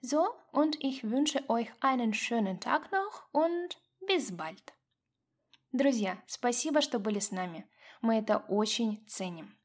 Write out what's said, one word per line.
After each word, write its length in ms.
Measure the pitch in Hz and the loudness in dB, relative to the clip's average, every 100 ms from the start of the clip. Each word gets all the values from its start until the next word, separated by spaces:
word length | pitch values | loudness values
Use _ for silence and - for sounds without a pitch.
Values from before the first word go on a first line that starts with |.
So, 340 | 240 294 370 - _ | 0 2 2 -2 _
und 320 | 269 311 302 | 2 2 2
ich 220 | 269 269 | -2 -2
wünsche 400 | 220 247 302 269 269 | -2 2 2 0 0
euch 180 | 233 233 - | 0 0 0
einen 340 | 269 262 233 | 0 2 0
schönen 440 | 214 - 233 196 180 | 0 -2 0 0 -2
Tag 320 | - 302 - | -2 -2 0
noch 380 | 381 392 - - | -2 -2 -8 -4
und 440 | 285 330 349 349 - _ _ | 2 2 0 -4 -10 _ _
bis 340 | 381 370 226 | 0 0 0
bald. 380 | 175 160 190 - _ _ _ _ _ _ _ _ _ _ | -6 -8 -10 -20 _ _ _ _ _ _ _ _ _ _
Друзья, 440 | 254 277 240 196 180 - | 2 2 4 -2 -4 -10
спасибо, 540 | - 247 240 311 302 | -2 0 0 2 2
что 180 | 285 240 | 2 0
были 200 | 202 202 | 0 -2
с 120 | 202 | -2
нами. 380 | 185 180 165 - _ - - | -4 -6 -8 -16 _ -20 -2
Мы 160 | 226 226 | 2 2
это 220 | 220 208 - | 2 0 2
очень 560 | 202 214 220 226 208 - | 0 2 2 0 -2 -2
ценим. 520 | - 185 170 202 - | -2 -2 -8 -14 -18